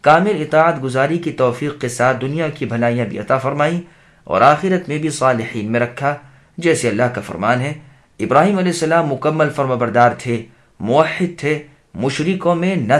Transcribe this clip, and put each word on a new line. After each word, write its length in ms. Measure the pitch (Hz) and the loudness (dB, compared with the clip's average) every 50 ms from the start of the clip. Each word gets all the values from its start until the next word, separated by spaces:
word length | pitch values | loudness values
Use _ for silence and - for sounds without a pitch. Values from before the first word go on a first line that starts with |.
کامل 400 | - 143 156 170 190 208 208 160 | 6 6 6 6 4 2 0 -2
اطاعت 420 | 151 151 156 156 160 170 165 143 131 | -2 0 2 4 4 4 2 0 -4
گزاری 340 | 135 123 131 135 147 165 | -2 0 0 0 0 0
کی 140 | 175 170 151 | -2 -4 -6
توفیق 500 | - - 131 123 120 123 143 147 143 - | -2 0 0 0 0 -2 -6 -6 -6 -6
کے 80 | - 120 | -8 -8
ساتھ 320 | 123 - 123 127 131 117 | -2 0 2 2 2 0
دنیا 280 | 131 135 147 165 165 151 | -4 -6 -4 -4 -4 -6
کی 160 | 147 - - | -4 -6 -6
بھلائیاں 400 | 107 117 117 120 120 120 123 117 | -4 -2 0 0 0 0 0 -2
بھی 140 | 101 - 101 | -4 -6 -10
عطا 180 | 104 - 131 | -2 -2 -2
فرمائیں 440 | 131 113 135 143 147 147 156 170 175 175 - _ _ _ _ _ _ _ | 0 0 -4 -2 0 -2 0 -2 -4 -6 -10 _ _ _ _ _ _ _
اور 180 | - 82 95 | -2 2 4
آخرت 480 | 120 139 151 147 185 190 185 180 180 - | 6 6 6 4 2 0 0 -2 -2 -4
میں 80 | 147 | -6
بھی 120 | 156 156 156 | -4 -4 -4
صالحین 640 | 143 - 131 131 127 113 110 - - 113 104 107 | -2 0 0 0 2 0 -4 -6 -6 -6 -4 -2
میں 80 | 113 120 | -2 -2
رکھا، 360 | 120 117 - - 139 143 147 143 - - _ _ _ _ _ | -2 -2 -4 -4 -4 -4 -4 -4 -10 -20 _ _ _ _ _
جیسے 320 | - 170 170 160 160 - 117 | -2 0 0 0 2 0 -2
اللہ 140 | 101 104 123 | 0 0 0
کا 180 | 120 117 101 | 0 -2 -6
فرمان 400 | - - 85 85 95 110 123 123 | -8 -8 -8 -4 0 0 0 0
ہے۔ 120 | 127 147 156 - - - _ _ _ _ _ - | -2 -6 -8 -10 -16 -20 _ _ _ _ _ -8
ابراہیم 380 | 107 - 127 139 165 202 208 | -2 2 4 4 4 4 2
علیہ 140 | 190 185 180 | 2 0 0
السلام 360 | 170 - 165 156 165 170 160 | 0 0 0 2 2 2 2
مکمل 420 | 143 135 123 - 156 151 156 156 143 - | 0 -2 -2 -2 -2 2 2 0 0 0
فرمانبردار 560 | - 139 131 127 117 120 117 107 120 120 120 110 | -2 -2 -2 0 -2 -2 0 4 4 4 4 4
تھے، 280 | - - 127 117 107 117 - _ _ _ _ _ _ | 0 -4 -4 -4 -4 -6 -12 _ _ _ _ _ _
موحد 600 | - 107 127 147 160 156 - - 185 175 170 - | -4 0 2 2 2 2 0 -4 -4 -4 -4 -6
تھے، 240 | - 147 151 151 - - _ _ _ _ - | -4 -4 -4 -4 -6 -16 _ _ _ _ -8
مشرکوں 600 | - 113 139 131 - 156 175 190 185 - 175 175 | -4 -4 -4 -2 -2 -2 -2 -2 0 0 0 0
میں 200 | 165 175 185 190 | 2 0 0 0
نہ 180 | 170 123 101 131 147 | -2 0 2 0 0